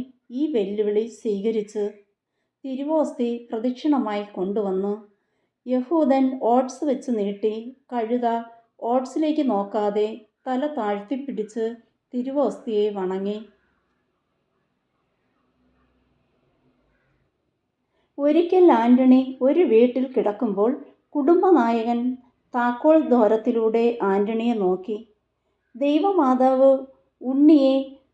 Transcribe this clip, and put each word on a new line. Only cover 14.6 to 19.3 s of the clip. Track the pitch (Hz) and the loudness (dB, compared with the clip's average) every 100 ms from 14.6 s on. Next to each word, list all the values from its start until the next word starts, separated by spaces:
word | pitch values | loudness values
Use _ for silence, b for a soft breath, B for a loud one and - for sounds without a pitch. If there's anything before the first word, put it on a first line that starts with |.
| _ _ _ _ _ _ _ _ _ _ _ _ _ _ _ _ _ _ _ _ 127 _ _ _ 135 135 _ _ _ _ _ _ _ _ _ - | _ _ _ _ _ _ _ _ _ _ _ _ _ _ _ _ _ _ _ _ _ _ _ _ _ _ _ _ _ _ _ _ _ _ _ -2
ഒരിക്കൽ | 285 311 349 370 349 | 0 2 2 4 6
ആന്റണി | 233 240 247 262 254 262 | 6 6 6 6 4 4